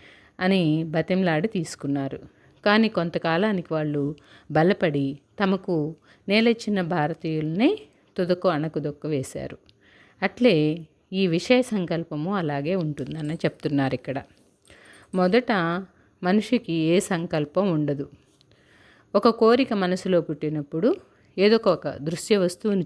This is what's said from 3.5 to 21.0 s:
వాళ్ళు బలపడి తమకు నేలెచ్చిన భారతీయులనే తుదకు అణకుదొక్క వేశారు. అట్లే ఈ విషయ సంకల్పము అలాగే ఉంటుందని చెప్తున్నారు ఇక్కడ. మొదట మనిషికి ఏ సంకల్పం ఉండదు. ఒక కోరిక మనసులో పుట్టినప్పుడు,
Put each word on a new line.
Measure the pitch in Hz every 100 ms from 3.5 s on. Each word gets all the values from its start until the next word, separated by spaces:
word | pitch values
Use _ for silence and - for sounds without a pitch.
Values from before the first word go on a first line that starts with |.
| 190 -
వాళ్ళు | 156 151 147 143 151 - - -
బలపడి | 151 170 202 175 143 135 147 _ -
తమకు | 196 190 190 165 147 160 _ _ -
నేలెచ్చిన | 208 233 233 - 202
భారతీయులనే | 170 180 151 165 165 156 151 170 277 427 - _ _ -
తుదకు | 180 180 190
అణకుదొక్క | 156 156 160 147 143 151
వేశారు. | 147 131 143 - - _ _ _ _ _ -
అట్లే | 190 - 247 165 151 165 160 _ -
ఈ | 190 190
విషయ | 165 - 247
సంకల్పము | 247 214 165 165 165 151 165 202
అలాగే | 160 143 143
ఉంటుందని | 185 156 143 123 156 151
చెప్తున్నారు | 160 156 - 151 143 135
ఇక్కడ. | 127 - 131 - _ _ _ - - - - -
మొదట | 185 180 220 247 208 165 175 190 _ _ _
మనిషికి | 180 208 208 240 -
ఏ | 165 160 175
సంకల్పం | - 175 170 160 147 - 196
ఉండదు. | 156 147 139 139 - _ _ _ _ _ _ _ _ _
ఒక | - 233
కోరిక | 220 220 247 262
మనసులో | 208 180 180 185 175
పుట్టినప్పుడు, | 160 156 151 151 143 160 220 403